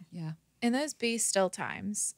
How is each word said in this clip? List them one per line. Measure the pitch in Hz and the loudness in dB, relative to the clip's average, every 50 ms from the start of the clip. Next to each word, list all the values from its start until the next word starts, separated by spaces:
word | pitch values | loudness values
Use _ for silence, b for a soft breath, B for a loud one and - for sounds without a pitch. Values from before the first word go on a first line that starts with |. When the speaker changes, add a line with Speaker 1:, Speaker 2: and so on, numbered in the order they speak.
| 175 - | -20 -14
Speaker 1:
Yeah. | - 175 160 156 160 - _ _ _ _ | -10 -8 -6 -6 -8 -8 _ _ _ _
Speaker 2:
In | - 240 233 | 0 2 2
those | 262 294 302 - | 2 0 -2 -4
be | - - 233 233 233 | -2 0 0 0 2
still | - - - 196 190 180 | 0 2 4 4 4 4
times, | - - 160 - 76 - 190 196 208 - - - - | 2 -2 -4 -6 -6 -4 -4 -4 -2 -2 -2 -4 -4